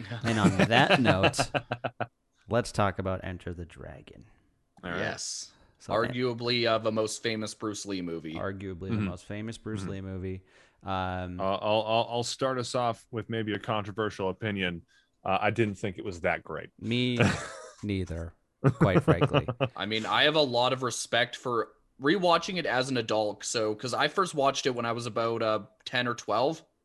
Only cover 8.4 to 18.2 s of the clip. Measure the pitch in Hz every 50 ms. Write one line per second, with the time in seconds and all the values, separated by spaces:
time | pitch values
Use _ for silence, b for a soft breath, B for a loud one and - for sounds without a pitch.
8.4 | 101 98 98 95 98 98 95 85 92 95 113 110 107 95 90 95 - - 104 104
9.4 | 107 113 113 - - 110 110 104 98 90 98 95 95 95 95 92 90 95 95 92
10.4 | b b b b b b b b - 95 95 95 92 92 92 92 92 90 90 90
11.4 | 95 95 98 - - 107 107 110 107 107 113 113 113 - 117 120 120 120 - -
12.4 | 135 135 131 127 120 - - 127 123 120 113 - - _ - 113 104 - 113 113
13.4 | 110 107 104 104 - - 113 107 98 104 98 107 110 104 95 - 101 92 90 -
14.4 | - 110 101 98 95 90 87 82 b b b b b b b _ - 92 95 95
15.4 | 104 104 104 110 113 107 101 - - 107 90 - - 104 90 87 87 92 85 80
16.4 | - - 80 76 - - _ - - 110 113 123 123 127 123 120 120 98 90 -
17.4 | - - - - - - - - - 104 101 95 92 85 80 80